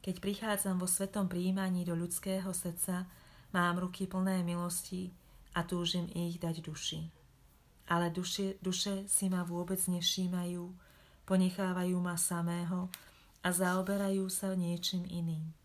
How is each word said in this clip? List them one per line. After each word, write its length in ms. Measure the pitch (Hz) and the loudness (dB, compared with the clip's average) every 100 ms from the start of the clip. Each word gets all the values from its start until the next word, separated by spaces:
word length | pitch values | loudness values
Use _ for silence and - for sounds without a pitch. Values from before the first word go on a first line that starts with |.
Keď 160 | - 180 | -4 -4
prichádzam 560 | 196 202 220 202 196 185 | -2 -2 0 0 2 2
vo 80 | |
svetom 400 | 180 - 196 208 | 2 0 0 0
prijímaní 640 | 185 175 180 190 190 180 175 | 0 2 2 2 2 0 0
do 80 | 170 | 0
ľudského 560 | 175 - 196 190 185 | -2 -4 -2 -2 -2
srdca, 560 | 175 180 170 - 180 185 - - - - 185 | -4 -4 -4 -2 -2 -4 -12 -20 -20 -2 4
mám 240 | 175 180 | 4 4
ruky 240 | 180 180 | -2 -4
plné 400 | 185 190 185 185 | -2 2 2 2
milosti 640 | 175 175 175 180 - 180 185 - - - - - | 2 0 -2 -4 -4 -6 -6 -10 -20 -20 -4 -2
a 80 | |
túžim 480 | 170 175 170 180 170 | 0 0 0 0 -2
ich 240 | 170 170 170 | -2 -2 -2
dať 240 | 170 165 | -4 -4
duši. 480 | 160 151 - 160 165 - - - - - - - - | -6 -6 -6 -4 -8 -12 -20 -20 -20 -20 -20 -20 0
Ale 240 | 170 175 | 2 2
duše, 480 | 170 180 - 196 190 | 0 -2 -2 -2 -2
duše 480 | 185 180 208 196 196 | -2 0 0 -2 0
si 240 | - 196 | 2 2
ma 160 | 185 175 | 2 0
vôbec 320 | 175 175 190 | -2 -2 0
nevšímajú, 840 | - 175 170 - 180 180 175 175 175 185 - - - - | 0 2 0 2 0 0 -2 -4 -6 -12 -20 -20 -20 -20
ponechávajú 720 | - 190 185 180 190 180 180 180 | 2 6 6 4 0 2 2 2
ma 160 | 180 175 | 0 0
samého 720 | - 175 170 170 175 185 185 - - - - - | 0 0 0 0 -2 -2 -4 -8 -16 -20 -20 -4
a 80 | 180 | 0
zaoberajú 800 | 175 185 185 185 202 196 196 190 | 2 2 2 2 0 2 2 0
sa 240 | 190 196 | -2 -2
niečím 560 | 185 170 175 175 185 180 | 0 0 0 0 -2 -2
iným. 480 | 175 165 160 160 160 | -2 -2 -2 -4 -10